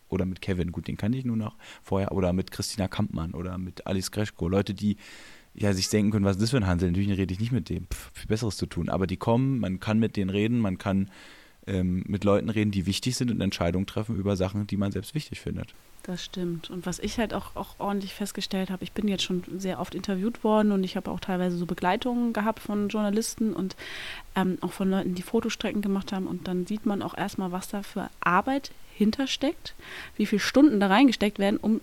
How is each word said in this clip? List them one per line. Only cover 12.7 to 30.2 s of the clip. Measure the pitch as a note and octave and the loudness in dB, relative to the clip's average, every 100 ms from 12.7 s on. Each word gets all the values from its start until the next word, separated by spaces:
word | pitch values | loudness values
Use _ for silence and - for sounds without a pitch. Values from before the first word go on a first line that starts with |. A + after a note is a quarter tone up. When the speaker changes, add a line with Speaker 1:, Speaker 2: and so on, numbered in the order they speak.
Speaker 1:
die | G2 | 2
wichtig | F2 F#2+ B2+ B2 | 2 0 0 0
sind | B2 | 0
und | F2+ | 2
Entscheidungen | F#2+ - F2 F#2 G2 | 0 2 2 2 0
treffen | A2 G#2+ G2 | -4 -2 0
über | G2 F#2+ | 2 2
Sachen, | F#2 G#2 G#2 | 2 0 -2
die | G2 | 0
man | G2 | 0
selbst | F#2+ - | -2 -4
wichtig | D#3 - - | -6 -6 -8
findet. | - F2 - - - - | -6 -6 -8 -14 -20 -16
Speaker 2:
Das | - F3 | -10 -10
stimmt. | - F#3 F3 E3+ - | -8 -6 -4 -4 -8
Und | F#3 F3+ | -8 -6
was | E3+ | -4
ich | G#3 - | -4 -2
halt | G#3+ | -2
auch, | F#3 - - | -2 -6 -8
auch | - - | -10 -6
ordentlich | G3+ G3+ F#3+ | -2 -2 -4
festgestellt | - G3+ - - F#3+ F#3+ | -6 -6 -4 -4 -2 -2
habe, | F#3 | -4
ich | F3+ | -6
bin | - G#3 | -2 0
jetzt | F#3+ | 0
schon | - F3+ F3+ F3+ | 0 -2 -4 -6
sehr | F#3+ E3+ | -4 -4
oft | F3+ | -6
interviewt | F3 F#3 F#3 G#3+ - | -6 -4 -2 -2 0
worden | G#3+ G#3+ G#3+ | 4 6 6
und | G3 | 4
ich | F#3 F#3+ | 0 -2
habe | - | -4
auch | F#3 | -6
teilweise | - F3+ F3+ F3 | -2 0 0 0
so | F3 | -2
Begleitungen | F3+ F3+ G3 B3+ A#3+ A#3+ | 0 0 2 0 0 0
gehabt | A3+ G#3+ - | 0 0 -2
von | - G#3 G#3 | -2 -2 0
Journalisten | G#3+ G#3 G#3 A3+ - A3 | 0 0 0 -2 0 -2
und, | - F#3 - - - - - - - | 0 -4 -6 -12 -12 -12 -12 -6 0
ähm, | F#3 F3 | 0 0
auch | F3+ | -4
von | - F#3+ | -2 0
Leuten, | F#3+ F#3 F3+ | 2 0 -4
die | |
Fotostrecken | - A3+ A3+ - G#3 G#3 | -2 -2 0 -2 -4 -2
gemacht | G3+ G3 G3 | 0 -2 -2
haben. | F#3+ F#3 | -4 -4
Und | F3+ F#3 | -6 -4
dann | F3+ F3 | -2 -2
sieht | G#3+ - | -2 -2
man | G3+ | -2
auch | E3+ - | -4 -4
erstmal, | G3 - F#3 | -4 -4 -4
was | F3+ - | -4 -6
da | G3+ | -8
für | G3 G3 - - | -6 -8 -8 -4
Arbeit | - F3+ A#3 C#4 - - - | 2 2 2 -2 -4 -12 -8
hintersteckt, | - G#3+ A3 C4+ - C4+ - - - - - - | 2 2 2 -2 0 -2 -2 -8 -16 -14 -14 -8
wie | - | -2